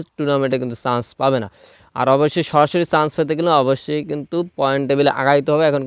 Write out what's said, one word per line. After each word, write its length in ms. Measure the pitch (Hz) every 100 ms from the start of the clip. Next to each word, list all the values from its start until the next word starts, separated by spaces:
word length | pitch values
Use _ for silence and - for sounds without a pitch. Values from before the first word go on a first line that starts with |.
| 160 -
টুর্নামেন্টে 400 | 143 139 135 127
কিন্তু 140 | 127 117
চান্স 200 | 131 120 117 -
পাবে 180 | 135 131
না। 80 | 104 - - - _ 123
আর 100 | 127 135
অবশ্যই 280 | 151 180 156
সরাসরি 320 | 151 151 175 170
চান্স 180 | 156 151
পেতে 180 | - 151 156
গেলে 120 | 170 151
অবশ্যই 380 | 131 135 - 151 113
কিন্তু 260 | 147 131 170 175 -
পয়েন্ট 260 | 135 139 135
টেবিলে 260 | 139 143 -
আগাইতে 280 | 135 143 139
হবে। 120 | 151 156
এখন 120 | 143